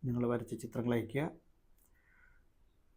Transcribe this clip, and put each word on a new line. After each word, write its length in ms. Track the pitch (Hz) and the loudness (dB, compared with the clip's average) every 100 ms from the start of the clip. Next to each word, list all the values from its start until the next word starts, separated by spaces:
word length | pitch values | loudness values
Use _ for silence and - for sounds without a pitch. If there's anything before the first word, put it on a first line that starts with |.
| 127 | -2
നിങ്ങൾ 160 | 120 120 | 2 2
വരച്ച 220 | 120 - - | 2 -2 -8
ചിത്രങ്ങൾ 320 | 120 123 120 120 | -6 -2 2 2
അയയ്ക്കുക. 280 | 101 135 160 - _ _ _ - _ _ _ - - - - _ - _ _ | 2 -2 -2 -6 _ _ _ -20 _ _ _ -20 -20 -20 -20 _ -20 _ _